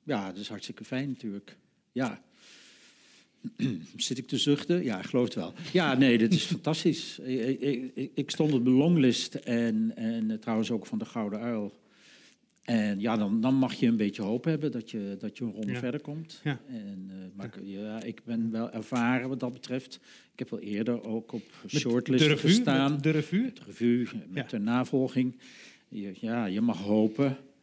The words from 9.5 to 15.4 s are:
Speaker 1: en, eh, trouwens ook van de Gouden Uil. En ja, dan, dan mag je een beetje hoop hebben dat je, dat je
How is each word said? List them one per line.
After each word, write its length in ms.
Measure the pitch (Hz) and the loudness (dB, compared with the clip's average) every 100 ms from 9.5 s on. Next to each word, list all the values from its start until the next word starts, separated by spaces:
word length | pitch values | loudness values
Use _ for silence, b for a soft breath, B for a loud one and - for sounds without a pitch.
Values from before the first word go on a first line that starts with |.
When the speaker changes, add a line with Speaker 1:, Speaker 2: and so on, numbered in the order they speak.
| 117 117 110 113 - | 0 2 2 0 -2
Speaker 1:
en, 340 | 113 117 110 | -4 -2 -2
eh, 60 | 110 | -4
trouwens 340 | 113 110 110 | -2 0 0
ook 160 | 117 - | -2 -4
van 120 | 117 | -6
de 60 | |
Gouden 360 | 110 113 107 104 | -6 -4 -4 -4
Uil. 440 | 117 113 104 - b b b b b b _ _ | -4 -4 -6 -10 b b b b b b _ _
En 380 | - 117 104 98 | 0 2 2 0
ja, 160 | 110 113 | 0 2
dan, 240 | 104 110 | 2 2
dan 140 | 120 | 4
mag 200 | 135 127 | 4 2
je 120 | - 120 | 2 2
een 100 | 113 | 4
beetje 260 | 104 - | 2 0
hoop 220 | 98 117 | -2 -2
hebben 280 | - 156 147 | 0 0 -2
dat 180 | 120 110 | -4 -8
je, 260 | 113 101 98 | -8 -6 -6
dat 200 | 107 | -8
je 60 | - | -6